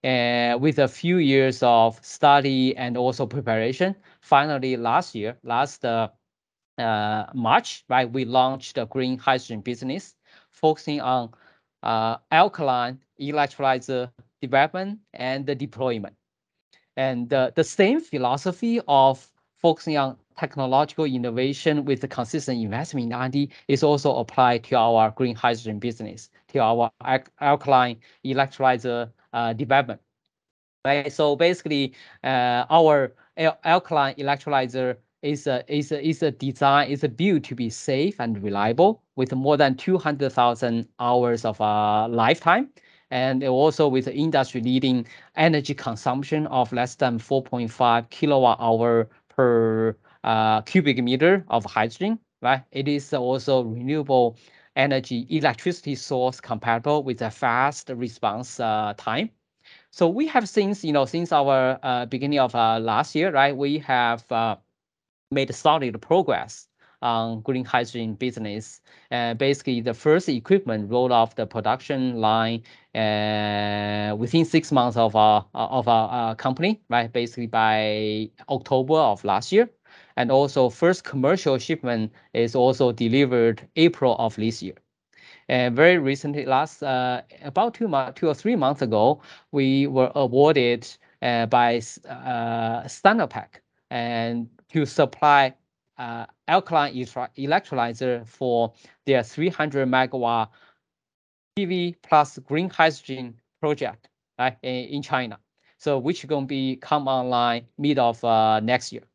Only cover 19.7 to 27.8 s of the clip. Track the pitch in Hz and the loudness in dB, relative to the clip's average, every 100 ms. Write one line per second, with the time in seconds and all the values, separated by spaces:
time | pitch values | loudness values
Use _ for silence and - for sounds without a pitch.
19.7 | 160 - 151 135 127 _ - 147 - 131 | 0 -2 -2 -2 -6 _ -10 -8 -4 0
20.7 | 135 147 - 151 127 120 117 135 139 165 | 2 2 -2 -2 -2 -4 -2 -2 0 0
21.7 | 147 139 135 131 - 113 160 143 123 110 | 0 0 -2 -4 -6 -6 -4 -4 -4 -4
22.7 | 110 160 143 117 120 131 139 139 - - | -6 -6 -6 -6 -4 -4 -2 -4 -6 -2
23.7 | 139 151 147 143 127 113 - 127 120 - | 2 4 2 2 -2 -2 2 4 2 0
24.7 | 127 113 113 110 107 127 113 123 117 117 | 2 4 4 2 2 -4 0 -2 -2 -6
25.7 | 104 120 113 107 101 - _ _ 139 113 | -6 -6 -8 -12 -14 -20 _ _ 0 2
26.7 | 117 117 _ 131 131 - _ 143 143 143 | 2 0 _ -4 -4 -4 _ 0 0 4
27.7 | 131 | 4